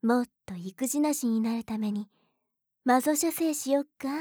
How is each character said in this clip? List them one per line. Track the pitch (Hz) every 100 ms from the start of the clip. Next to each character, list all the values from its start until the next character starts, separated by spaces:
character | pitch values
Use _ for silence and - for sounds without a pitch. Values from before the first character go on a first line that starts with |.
も | 226 247
っ | 240 _
と | -
育 | 185 185 - 254
児 | 285
な | 302
し | 294 240
に | 226
な | 226 233
る |
た | 226 220
め | 214
に、 | 208 208 _ _ _ _ _ _ _
マ | - 247
ゾ | 269 294
射 | 330
精 | - 320
し | 294 262
よ | 277
っ | 285 _
か。 | 269 294